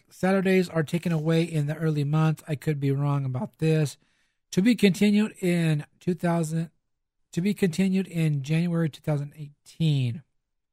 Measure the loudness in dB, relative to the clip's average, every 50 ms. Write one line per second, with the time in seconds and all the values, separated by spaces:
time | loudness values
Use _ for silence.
0 | _ _ -8 -2 0 0 2 2 2 2 2 2 2 0 -2 -4 -4 -2 -4 -4
1 | -2 0 -2 0 0 2 2 2 0 0 -2 -4 -2 -2 -4 -2 -2 -2 0 0
2 | -2 0 2 2 2 2 0 -2 -6 -8 -6 -4 -2 -4 -4 -2 0 0 0 0
3 | 0 0 0 -2 -2 -4 -4 -6 -8 -8 _ -2 0 0 2 2 0 -2 -4 _
4 | _ _ _ _ _ _ _ _ _ -4 -2 2 4 4 4 4 4 2 4 4
5 | 2 4 4 4 2 0 -4 -4 -2 0 0 2 2 2 0 -2 -4 _ _ _
6 | -4 -4 -4 -2 -2 -2 0 0 -2 -2 -4 -4 -6 -6 _ _ _ _ _ _
7 | _ _ _ _ _ _ -6 -2 -2 -2 0 0 0 0 0 0 0 2 0 0
8 | -2 -2 -2 0 0 0 0 -2 -2 -2 0 0 0 0 0 0 -2 -2 -4 -6
9 | -4 -4 -4 -2 -4 -8 -12 -16 -18 -18 -18 _ _ -20 -6 -2 0 2 2 2
10 | 0 -2 -4 -6 -12 _ _ _ _ _ _ _ _ _